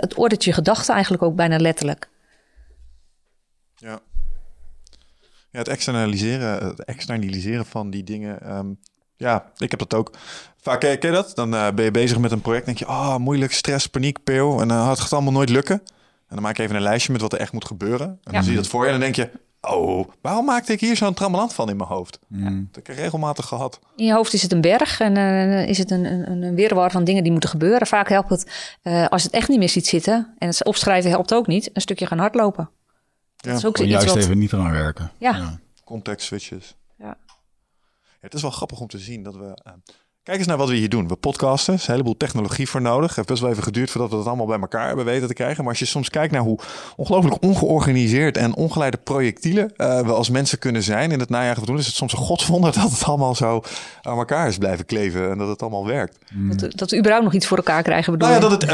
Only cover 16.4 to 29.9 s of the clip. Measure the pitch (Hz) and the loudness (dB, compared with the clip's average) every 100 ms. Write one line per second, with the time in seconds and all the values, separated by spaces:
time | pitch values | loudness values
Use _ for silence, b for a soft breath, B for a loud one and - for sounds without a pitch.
16.4 | 104 110 107 104 101 120 - 123 110 98 | -4 -2 -2 0 2 2 0 -2 -2 -4
17.4 | 107 113 - 95 101 123 170 185 - - | -6 -8 -10 -6 -4 -2 -4 -12 -6 0
18.4 | 90 - 98 120 131 131 135 127 120 - | 0 0 0 0 2 2 0 -2 -4 -8
19.4 | _ _ - 92 87 92 95 _ 139 214 | _ _ -4 -2 0 -2 -4 _ -4 -2
20.4 | 277 240 240 214 226 226 202 180 196 180 | 0 0 0 0 0 2 0 0 0 0
21.4 | 226 - 110 101 90 92 90 - - 98 | -2 -2 -4 -4 -4 -6 -8 -16 -12 -6
22.4 | 98 95 98 - - 135 170 156 151 143 | -4 -4 -6 -12 -14 -6 -4 -2 -4 -4
23.4 | - 123 131 - _ - 220 220 220 202 | -6 -6 -8 -10 _ -2 2 4 4 2
24.4 | 180 175 165 220 302 - 214 196 196 190 | 2 4 6 4 2 0 2 4 4 2
25.4 | 190 196 - 190 185 185 180 180 175 180 | 2 2 2 0 0 0 0 -2 -4 -4
26.4 | 180 175 214 185 180 185 175 196 170 165 | -2 2 2 4 2 2 2 4 4 2
27.4 | - 156 170 240 220 208 196 196 190 180 | 0 0 4 4 4 2 4 2 2 -2
28.4 | - B B B 175 170 165 180 - 233 | -4 B B B -2 2 2 2 2 0
29.4 | 226 262 180 175 - | 2 4 4 2 2